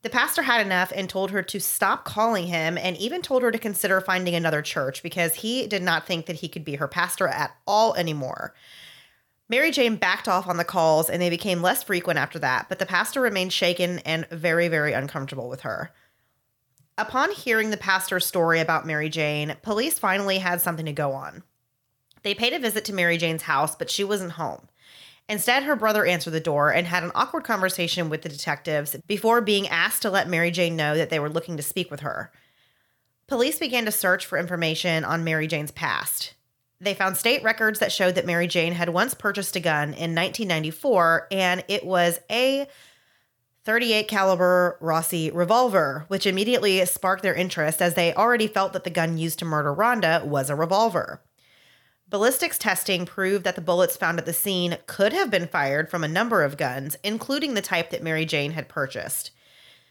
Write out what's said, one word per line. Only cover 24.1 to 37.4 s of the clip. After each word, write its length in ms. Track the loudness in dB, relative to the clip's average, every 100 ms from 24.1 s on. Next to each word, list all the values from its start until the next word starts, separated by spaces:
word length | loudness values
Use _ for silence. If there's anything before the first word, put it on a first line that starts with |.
| -2 -4
home. 380 | -6 -8 -8 _ _ -20 -20 -20 -20 -8
Instead, 360 | -2 2 2
her 120 | 2 2
brother 300 | 2 4 2
answered 260 | 2 0
the 80 | -2
door 340 | 0 2 4
and 140 | 4 2
had 160 | -2
an 80 | 0
awkward 300 | 0 0 -2
conversation 680 | -2 0 0 0 -2 -2 -2
with 120 | -4
the 80 | -6
detectives 680 | -8 -4 -4 -2 -2 -2 -10 -4
before 360 | 0 4 4
being 260 | 4 0 2
asked 340 | 0 2 0
to 80 | 0
let 200 | 0 2
Mary 220 | 2 2
Jane 260 | 2 0 2
know 180 | 0 0
that 140 | 0
they 100 | -2
were 100 | -2
looking 280 | -4 -6 -8
to 60 |
speak 280 | -6 -6 -6
with 100 | -6
her. 300 | -6 -8 -10 _ _ _ _ _ _ _ _ _ _
Police 320 | 0 0 0
began 240 | -2 -2
to 80 | 0
search 340 | 0 2 0 0
for 120 | -4
information 640 | -2 -2 -2 0 0 0
on 220 | 0 -2 0
Mary 220 | 0 0
Jane's 240 | -2 -4
past. 640 | -4 -2 -2 -4 -6 -8 _ _ _ _ _
They 140 | -6 0
found 200 | 0 2
state 280 | 2 2